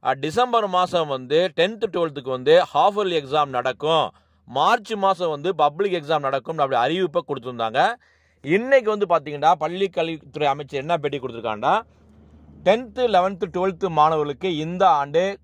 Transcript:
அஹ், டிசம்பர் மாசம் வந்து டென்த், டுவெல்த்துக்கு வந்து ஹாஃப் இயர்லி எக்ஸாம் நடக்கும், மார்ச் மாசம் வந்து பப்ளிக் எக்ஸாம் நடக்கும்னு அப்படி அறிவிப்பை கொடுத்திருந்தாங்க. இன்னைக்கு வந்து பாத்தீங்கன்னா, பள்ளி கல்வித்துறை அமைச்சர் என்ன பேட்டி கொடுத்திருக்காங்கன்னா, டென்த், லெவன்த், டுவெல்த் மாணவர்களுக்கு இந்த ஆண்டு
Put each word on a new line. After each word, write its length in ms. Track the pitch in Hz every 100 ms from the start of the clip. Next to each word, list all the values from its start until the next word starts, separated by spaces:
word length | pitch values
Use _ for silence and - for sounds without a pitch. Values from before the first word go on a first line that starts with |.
அஹ், 160 | 123 135
டிசம்பர் 480 | 147 180 247 233 208
மாசம் 400 | 180 180 175 151
வந்து 440 | 135 127 151 180 156
டென்த், 300 | 175 220 202
டுவெல்த்துக்கு 420 | 175 165 143 127 127
வந்து 260 | 127 165 170
ஹாஃப் 260 | 147 180 202
இயர்லி 180 | 202 165
எக்ஸாம் 320 | 135 151 143 127
நடக்கும், 520 | 123 123 151 165 117 _ _ _ -
மார்ச் 460 | 123 165 233 202
மாசம் 360 | 220 196 185 175
வந்து 260 | 147 160 175
பப்ளிக் 420 | 147 151 202 175
எக்ஸாம் 280 | 143 156 139
நடக்கும்னு 380 | 135 143 160 139
அப்படி 140 | 127
அறிவிப்பை 400 | 123 170 180 160 165
கொடுத்திருந்தாங்க. 520 | 139 120 123 113 120 185 240 _ _ _ _
இன்னைக்கு 480 | 135 185 247 269 220 214
வந்து 100 | 202
பாத்தீங்கன்னா, 460 | 170 147 147 151
பள்ளி 380 | 175 156 180 196
கல்வித்துறை 580 | 175 165 160 139 147 151
அமைச்சர் 320 | 139 139 143
என்ன 180 | 143 170
பேட்டி 220 | 143 139
கொடுத்திருக்காங்கன்னா, 560 | 123 117 110 107 127 196 226 _ _ - - - - -
டென்த், 360 | 180 220 254 208 247
லெவன்த், 300 | 190 185 196 196
டுவெல்த் 300 | 175 190 175 190
மாணவர்களுக்கு 680 | 156 151 160 147 139 190 156
இந்த 320 | 156 180 190
ஆண்டு 320 | 151 143 156 190 196